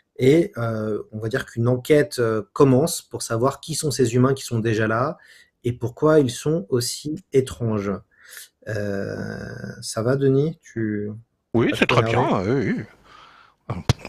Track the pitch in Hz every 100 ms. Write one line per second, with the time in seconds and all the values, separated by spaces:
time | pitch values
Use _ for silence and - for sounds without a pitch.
0 | _ - 127 160 - - 117 110 107 104
1 | - 110 110 135 - 117 117 127 123 151
2 | 143 - 113 110 101 - 139 127 165 -
3 | - 117 - 113 131 - - 147 156 123
4 | 120 123 127 135 - 117 113 107 110 113
5 | 143 170 _ - _ _ 123 120 117 -
6 | 151 156 131 - 147 160 190 123 120 -
7 | 151 156 - 131 127 - 117 107 101 95
8 | - _ - - - _ - 107 104 98
9 | 101 104 107 107 - - - - - -
10 | 110 139 139 135 151 160 - 117 107 104
11 | 104 110 - _ _ 113 127 - - 143
12 | 113 117 131 110 95 139 110 233 110 _
13 | _ - - _ _ _ - 90 - -